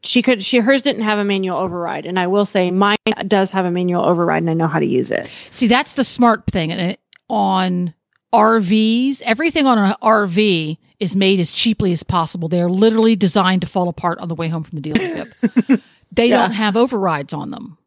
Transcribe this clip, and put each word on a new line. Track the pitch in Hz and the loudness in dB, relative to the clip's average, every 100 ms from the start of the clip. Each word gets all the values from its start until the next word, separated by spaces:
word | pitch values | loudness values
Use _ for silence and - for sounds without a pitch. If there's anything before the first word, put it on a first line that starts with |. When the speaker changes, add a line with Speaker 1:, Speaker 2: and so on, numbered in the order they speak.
Speaker 1:
she | - 247 | 0 0
could, | 240 240 190 | 2 0 0
she, | 254 | 0
hers | 220 269 | 2 2
didn't | 285 247 | 2 -2
have | 214 208 | -2 0
a | |
manual | 202 196 185 160 | 0 0 -2 -2
override. | 185 175 170 143 - | -4 -4 -6 -6 -4
And | 185 | -2
I | 180 | 0
will | 202 202 | 0 0
say | 202 180 | 0 0
mine | 185 202 214 - - 190 | 2 2 2 -2 -4 0
does | 202 190 | 2 2
have | 196 180 | 0 -2
a | |
manual | 175 180 175 - | 0 0 0 2
override | 175 170 160 | 2 2 0
and | 165 | 0
I | |
know | 160 165 | 0 0
how | 160 | 0
to | 147 | 0
use | 127 - | 0 -2
it. | - - - - | -4 -6 -16 -16
Speaker 2:
See, | - 233 | -2 2
that's | 247 294 | 2 0
the | - | -4
smart | 254 - 240 220 - | -4 2 2 2 -2
thing. | 196 160 | -4 -4
And | 175 | -2
it, | 180 - _ _ _ | -4 -4 _ _ _
on | 220 196 185 185 180 175 - _ _ _ | -2 0 0 0 -2 -4 -8 _ _ _
R | 233 220 226 | 4 4 4
Vs, | 180 214 220 233 262 277 - | 2 2 2 2 0 -2 -2
everything | 226 330 320 269 | -2 0 2 2
on | 233 | 4
an | 196 - | 2 0
R | 214 220 202 | 2 2 2
V | 170 214 175 156 160 _ _ | 2 2 2 -2 -8 _ _
is | 185 196 | -4 0
made | 190 190 | 2 2
as | 165 | 0
cheaply | - 233 220 202 | -2 -2 0 0
as | 170 | -2
possible. | - 180 160 175 165 | -2 -2 -2 -6 -4
They | 175 | -2
are | 175 | 0
literally | 185 220 226 226 220 | 2 2 4 2 2
designed | 185 208 185 185 | 2 2 2 0
to | - | -2
fall | 196 180 | -2 -4
apart | 165 175 165 | -2 -4 -4
on | 170 | -8
the | 165 | -6
way | 165 | -4
home | 165 | -6
from | 160 156 | -8 -10
the | 151 | -4
dealership. | 151 370 330 - - 240 - - 247 _ | -4 -4 -6 -12 -4 -2 -2 0 -2 _
Speaker 1:
<laughs> | _ _ | _ _
Speaker 2:
They | 180 233 | 0 2
Speaker 1:
Yeah. | 247 | 2
Speaker 2:
don't | 233 | 2
have | 202 214 208 | 0 0 2
overrides | 247 226 190 156 143 | 0 0 -2 -2 -6
on | 151 143 | -8 -8
them. | - - 156 | -12 -14 -20